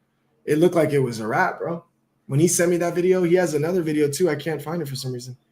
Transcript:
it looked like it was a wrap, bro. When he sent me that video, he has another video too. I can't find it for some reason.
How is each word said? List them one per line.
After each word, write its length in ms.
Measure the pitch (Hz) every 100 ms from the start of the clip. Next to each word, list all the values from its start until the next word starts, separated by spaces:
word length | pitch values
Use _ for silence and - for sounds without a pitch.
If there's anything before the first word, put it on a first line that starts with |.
| _ _ _ _ -
it 120 | 156
looked 180 | 170 170
like 160 | 151
it 80 | 143
was 200 | 127 113
a 80 | 110
wrap, 320 | 139 185 -
bro. 240 | 127 170 - _ _ _ -
When 120 | 139
he 80 | 175
sent 220 | - 175
me 80 | 175
that 180 | 175 170
video, 280 | 180 185
he 120 | 175 180
has 180 | 175
another 280 | 151 156 185
video 260 | 160 151 147
too. 200 | 139 180
I 60 | 147
can't 260 | 160 151
find 200 | 151 175
it 60 | 143
for 80 | 131
some 180 | 131
reason. 220 | 123 123 123 _